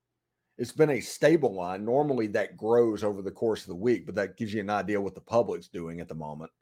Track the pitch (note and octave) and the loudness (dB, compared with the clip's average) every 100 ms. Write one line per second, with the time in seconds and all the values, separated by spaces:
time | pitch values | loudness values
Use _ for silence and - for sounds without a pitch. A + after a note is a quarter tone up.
0 | _ _ _ _ _ - A#2+ C#3 D#3 A#2+ | _ _ _ _ _ -10 -8 2 2 2
1 | - - D3+ E3 B2+ F#2+ F2+ F#2+ G#2+ C3 | -4 2 4 6 4 0 -4 -4 0 2
2 | D3 B2+ G#2+ G#2+ G2 F2+ G#2+ A#2+ A#2 G#2 | 2 0 0 0 -2 -4 4 6 6 2
3 | G#2 G2 F#2+ - A#2 G2+ - F2 A#2+ A2+ | -2 -2 -6 -2 -2 -2 -6 -4 0 0
4 | - G2 F#2+ - A2+ G#2+ G2 G#2 F#2 G#2 | 0 -4 -4 -4 -6 -4 -2 -2 0 -2
5 | G2 - - A#2 G#2 F2 - F#2 E2 E2+ | -4 -8 0 0 2 -4 -8 -10 -8 -10
6 | E2 D#2 D2+ D2+ D#2+ _ | -10 -10 -10 -12 -14 _